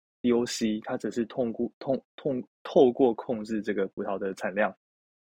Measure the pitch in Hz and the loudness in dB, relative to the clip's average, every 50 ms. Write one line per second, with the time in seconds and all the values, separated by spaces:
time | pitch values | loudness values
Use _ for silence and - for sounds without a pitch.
0 | _ _ _ _ - 120 120 117 120 - - - 117 110 107 107 - - 127 120 | _ _ _ _ 0 2 2 2 2 -2 -4 -4 -2 -2 -2 -4 -4 -6 -8 -6
1 | - 107 - 123 113 - - - 123 113 107 - 120 110 _ - - 143 131 - | -6 -4 -2 -4 -4 -4 -2 -4 -4 -4 -2 -4 -4 -6 _ -8 -4 -4 -4 -4
2 | _ _ _ - - 151 131 123 - _ _ _ - - - 175 139 123 120 - | _ _ _ -6 -4 -4 -4 -4 -6 _ _ _ -8 2 6 8 8 8 8 6
3 | 135 120 110 - - - 123 107 107 110 113 104 101 107 98 101 95 92 - 101 | 4 4 4 0 -4 -6 -6 -6 -4 -4 -4 -4 -2 -2 -2 -2 -2 -4 -4 -8
4 | 104 104 98 95 101 95 95 - - 101 92 104 107 95 - _ _ _ _ _ | -6 -4 -4 -4 -4 -6 -6 -6 -6 -4 -2 0 -2 -2 -2 _ _ _ _ _
5 | _ _ _ _ | _ _ _ _